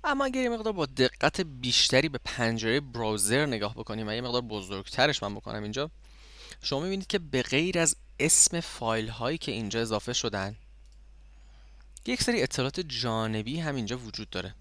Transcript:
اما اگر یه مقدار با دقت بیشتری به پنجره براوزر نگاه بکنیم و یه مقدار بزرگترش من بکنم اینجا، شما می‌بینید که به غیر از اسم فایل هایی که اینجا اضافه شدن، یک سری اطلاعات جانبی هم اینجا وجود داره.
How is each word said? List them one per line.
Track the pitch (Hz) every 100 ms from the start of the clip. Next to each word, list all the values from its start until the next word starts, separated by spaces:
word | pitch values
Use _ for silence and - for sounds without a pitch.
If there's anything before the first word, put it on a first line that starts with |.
اما | 302 277 269
اگر | 254
یه | 254
مقدار | 233 220
با | 196 143
دقت | 131 127 - 147 -
بیشتری | 170 127 123 - - 131 156
به | 131 -
پنجره | - 117 113 113 131
براوزر | 143 120 110 107 98 127 151
نگاه | 113 101
بکنیم | 113 113 110 107
و |
یه | 110
مقدار | 123 123
بزرگترش | 120 107 95 98 95 - 139 143
من | 101 104
بکنم | 113 110
اینجا، | 104 110 156 - - - - - - -
شما | - 139
می‌بینید | 175 196 185
که | 196
به | 160 131
غیر | 123 135 175 185
از | 165 - - -
اسم | 151 - - 170
فایل | - - 117 113 110
هایی | 110 120 165
که | -
اینجا | 110 107 113
اضافه | 113 110 -
شدن، | 120 120 101 98 113 - - - - - - - - - - - - - - -
یک | 247
سری | - 233
اطلاعات | - - 131 -
جانبی | 165 120 123 113 110 110 110 160
هم | 160 139
اینجا | 107 123
وجود | 113 - 107
داره. | 95 90 -